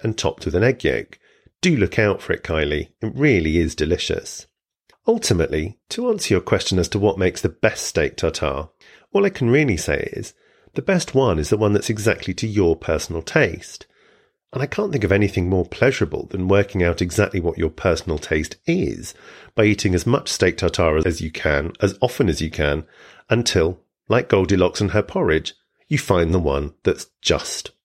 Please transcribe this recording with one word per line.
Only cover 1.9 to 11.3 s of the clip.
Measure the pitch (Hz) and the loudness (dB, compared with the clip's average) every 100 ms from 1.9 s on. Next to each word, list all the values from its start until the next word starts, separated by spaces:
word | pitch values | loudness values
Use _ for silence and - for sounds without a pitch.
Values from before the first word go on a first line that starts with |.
| - | 2
out | 107 95 | 2 0
for | - | -2
it, | 92 | -6
Kylie. | - 78 73 76 - - | -2 -2 0 -2 -6 -8
It | 113 123 | -8 0
really | 147 104 78 82 | 2 2 2 2
is | 80 | 0
delicious. | - 78 87 - 85 - - - _ _ _ _ _ - | 0 0 0 -2 -4 -6 -16 -20 _ _ _ _ _ 0
Ultimately, | 233 - 90 78 76 82 - - | 0 2 0 2 -2 -4 -8 -12
to | - 247 | -6 -2
answer | 214 - 95 | -2 0 0
your | |
question | - 98 - 92 | 2 -2 0 0
as | 85 | 0
to | 104 | 0
what | 101 95 | 0 2
makes | 92 - | -2 0
the | 85 | -6
best | - 110 - - | 0 -2 -2 -4
steak | - 71 - | -2 -2 0
tartare, | 82 - 76 67 78 _ - - _ | -4 -2 -4 -4 -8 _ -20 -20 _
all | 196 202 | 0 0
I | |
can | - 120 | 0 2
really | 135 147 82 | 2 2 0
say | - 73 - | -2 -2 -4
is, | - - _ _ _ _ - | -8 -12 _ _ _ _ -8
the | |
best | 165 185 - 135 | 0 0 2 2
one | 127 | 2